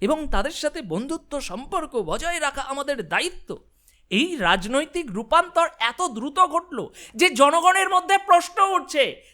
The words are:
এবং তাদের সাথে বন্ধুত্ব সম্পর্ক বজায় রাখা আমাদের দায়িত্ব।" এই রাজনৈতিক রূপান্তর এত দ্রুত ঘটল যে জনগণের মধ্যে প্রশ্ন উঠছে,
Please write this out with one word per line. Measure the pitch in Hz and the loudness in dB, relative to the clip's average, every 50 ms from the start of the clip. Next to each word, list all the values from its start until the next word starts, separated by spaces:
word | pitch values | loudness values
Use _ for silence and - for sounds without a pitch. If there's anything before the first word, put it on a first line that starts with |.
এবং | 185 208 208 208 202 180 | -4 -2 -2 -2 -2 -2
তাদের | 233 196 220 302 | -2 -2 -2 -4
সাথে | 330 - 302 294 302 339 | -4 -6 -6 -6 -6 -8
বন্ধুত্ব | 247 170 160 196 247 285 320 320 - - 294 277 | -8 -6 -6 -6 -6 -6 -8 -8 -8 -8 -10 -8
সম্পর্ক | 233 - 185 226 - - - 233 214 - - | -8 -8 -10 -12 -8 -6 -6 -6 -6 -4 -6
বজায় | 233 185 156 185 240 320 349 349 320 | -6 -4 -4 -4 -4 -4 -4 -4 -2
রাখা | 302 277 277 277 | -4 -4 -4 -6
আমাদের | 254 254 269 285 277 285 285 240 175 151 | -8 -6 -6 -6 -4 -4 -4 -6 -4 -4
দায়িত্ব।" | 170 208 294 349 359 - - - 165 - _ _ _ _ _ _ _ _ _ - | -2 -2 -2 -2 -6 -10 -14 -14 -14 -14 _ _ _ _ _ _ _ _ _ -2
এই | 180 220 311 370 339 | 0 0 0 0 -2
রাজনৈতিক | 262 180 170 190 185 175 214 254 285 311 311 - 349 311 233 | 0 2 2 2 2 0 -2 -2 -2 -2 -4 -6 -8 -8 -6
রূপান্তর | 175 214 220 - 302 339 349 349 - 330 339 - - - | -8 -8 -2 2 2 2 2 2 2 0 0 0 0 -2
এত | 226 233 - - | -2 -2 0 -2
দ্রুত | 370 320 220 214 240 294 285 - | -4 -4 -4 -6 -8 -2 2 2
ঘটল | 370 311 302 339 349 - 302 220 151 - - - - - - | 2 4 2 -2 -4 -6 -8 -8 -8 -10 -12 -18 -20 -8 0
যে | 220 349 359 | 2 2 4
জনগণের | 254 240 277 285 320 339 330 370 370 381 381 381 | 6 6 6 6 6 4 4 4 4 4 2 2
মধ্যে | 381 359 - 320 392 392 | 2 0 2 4 2 2
প্রশ্ন | 392 392 349 349 - - - 415 | 6 6 6 6 4 2 0 2
উঠছে, | 392 392 370 349 277 - 302 294 247 165 - - - _ | 2 2 2 0 -2 -2 0 0 0 0 -2 -8 -16 _